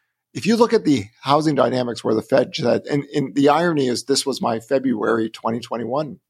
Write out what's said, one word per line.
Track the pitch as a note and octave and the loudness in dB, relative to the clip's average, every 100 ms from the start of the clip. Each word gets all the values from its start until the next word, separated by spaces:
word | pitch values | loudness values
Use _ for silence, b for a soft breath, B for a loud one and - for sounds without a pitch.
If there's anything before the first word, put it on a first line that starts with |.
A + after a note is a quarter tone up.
| b b _ | b b _
if | - D#3 | -8 0
you | A3+ | 2
look | A3+ | 4
at | A3+ D#3 | 2 2
the | C3+ G2 _ | 0 0 _
housing | C3+ C#3+ D#3+ C3+ | 0 2 2 2
dynamics | A#2+ B2+ A#2+ A2 A#2+ | 2 0 -4 -4 -2
where | A2 | -2
the | |
Fed | - C3 B2+ - | 2 2 0 -2
said, | A#2+ A#2 - | 0 0 0
and, | D3 C#3+ | -4 -2
and | D3+ C3+ B2+ | -4 -4 2
the | C#3+ | 4
irony | D3 F3 D#3 C3 | 4 2 0 0
is | A#2+ - | -2 -2
this | C3+ - | -2 -2
was | B2+ | -4
my | A#2+ A2+ | -2 -4
February | A2+ C3+ C3 A2+ A2 A2+ A2+ | -2 -2 0 -2 0 0 -2
twenty | - A2+ A#2 | -4 -4 -4
twenty-one | A2+ A#2 A2+ C3+ D#3 F#2+ _ | -6 -8 -6 -6 -6 -10 _